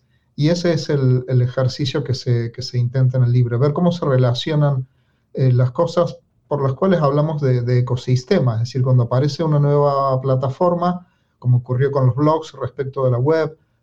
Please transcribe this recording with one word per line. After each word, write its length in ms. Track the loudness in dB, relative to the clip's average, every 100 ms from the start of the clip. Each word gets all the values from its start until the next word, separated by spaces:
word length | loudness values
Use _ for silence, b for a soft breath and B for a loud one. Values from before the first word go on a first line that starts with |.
| _ _ _ -2
y 100 | 0
ese 240 | 2 0
es 160 | -2 -2
el, 380 | 0 2 0 0
el 140 | 0
ejercicio 640 | 0 0 -2 -2 -4 -4 -4
que 80 |
se, 400 | -4 -2 -2 -2
que 80 | -8
se 160 | -6 -4
intenta 400 | -2 0 0 2
en 80 | 2
el 80 |
libro, 260 | 2 0 0
ver 140 | 0
cómo 180 | 2 0
se 140 | 0 0
relacionan, 840 | 2 2 0 -2 0 0 0 -6 _ _ _ _
eh, 180 | -2 0
las 200 | 2 0
cosas 460 | 0 -2 0 -2 -4 _ _ -8
por 160 | -4
las 120 | -2 0
cuales 260 | 0 2
hablamos 400 | 2 2 0 0
de, 200 | 0 0
de 180 | 2 0
ecosistema, 720 | 0 -2 0 -2 0 0 2
es 60 | 0
decir, 200 | -2 -2
cuando 220 | 2 2
aparece 400 | 2 0 0 0
una 160 | 0 2
nueva 640 | 2 2 2 2 0 0
plataforma, 840 | 0 -2 -2 0 0 0 -2 -4 b b b b
como 180 | 0 0
ocurrió 340 | 0 -2 0
con 140 | 2 0
los 100 | 2
blogs 380 | 2 0 -4
respecto 500 | -10 -10 -8 -8 -2
de 80 | -2
la 80 | 0
web, 380 | 0 0 -2 -6 _ _